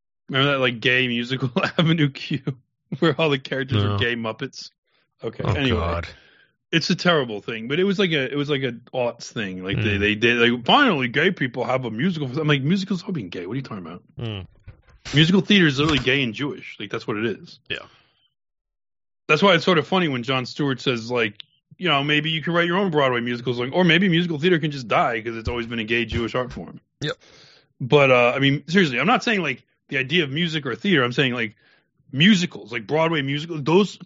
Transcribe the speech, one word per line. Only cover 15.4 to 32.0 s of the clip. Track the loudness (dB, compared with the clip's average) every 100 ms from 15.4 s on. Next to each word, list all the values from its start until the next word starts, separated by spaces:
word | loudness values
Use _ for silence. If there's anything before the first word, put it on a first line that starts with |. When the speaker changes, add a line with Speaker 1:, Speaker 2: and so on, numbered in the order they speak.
Speaker 1:
theater | 4 4 4
is | 4
literally | 2 2
gay | 2 0
and | 0
Jewish. | -4 -6 -8 -14 -14
Like, | -10
that's | -8 -6
what | -2
it | -2
is. | -4 -10 -20 _
Speaker 2:
Yeah. | -12 -12 _ _ _ _ _ _ _ _ _ _ _ _ _ -2
Speaker 1:
That's | 4
why | 6 4
it's |
sort | 4 2
of | 2
funny | 0 0
when | -2
Jon | -2 -2 -4
Stewart | -4 -2 -2
says, | -2 -2 -2
like, | -2 -2 -4 -20 _ _ -6
you | -2
know, | 0
"Maybe | 2 0 0
you | -4
can | -2
write | 0 0
your | 0
own | 0
Broadway | 2 2 2
musicals," | -2 -4 -4 -4
like, | -2
or | 2
maybe | 4 6 4
musical | 2 0 0
theater | 2 2
can | 0
just | -6 -2
die | 0 2 -2
'cause | -6 -6
it's | -6
always | -6 -6
been | -6
a |
gay | -2 -2
Jewish | -2 -4 -2 -4
art | -4
form. | -8 -14 -16 _ _
Speaker 2:
Yep. | -10 -10 _ -20 -20 _ _ _
Speaker 1:
But, | 2 6 6
uh, | 6 4 4
I |
mean, | 2 2 2
seriously, | 2 2 2
I'm | 2
not | 2
saying, | 2 0
like, | -2 -6 _ _ _
the | -6
idea | 0 0
of | 0
music | -2 -2 -4 -6
or | -4
theater. | 2 4
I'm | 4
saying, | 2 0
like, | 0 -6 -8 _ _ _ _